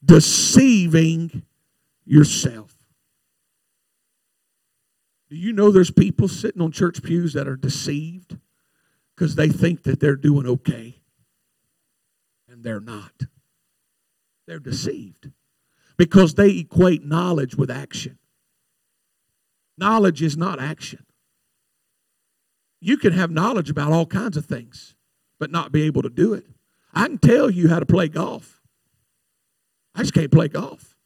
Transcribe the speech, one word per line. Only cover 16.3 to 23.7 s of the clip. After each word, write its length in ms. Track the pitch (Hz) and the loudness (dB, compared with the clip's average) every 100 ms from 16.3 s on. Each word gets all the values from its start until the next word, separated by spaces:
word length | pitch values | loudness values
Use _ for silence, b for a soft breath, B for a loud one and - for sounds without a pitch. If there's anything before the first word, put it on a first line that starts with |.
they 160 | 147 202 | 4 2
equate 540 | 180 165 - 180 165 | 2 -4 2 2 2
knowledge 500 | 147 156 180 165 131 | -4 -6 -2 -4 -4
with 160 | - 139 | -4 -6
action. 480 | 123 139 - - - _ _ _ _ _ _ _ _ _ _ _ _ _ _ _ _ | -6 -12 -14 -14 -18 _ _ _ _ _ _ _ _ _ _ _ _ _ _ _ _
Knowledge 420 | 190 226 196 151 | -2 2 2 0
is 160 | 160 147 | -4 -2
not 220 | 180 139 | -6 -6
action. 480 | 135 156 - - _ _ _ _ _ _ _ _ _ _ _ _ _ _ _ _ _ _ | -10 -12 -16 -18 _ _ _ _ _ _ _ _ _ _ _ _ _ _ _ _ _ _
You 160 | 170 285 | -4 0
can 160 | 214 | 2
have 180 | 175 170 | 0 -2
knowledge 400 | 156 196 240 156 | -2 -2 -2 -4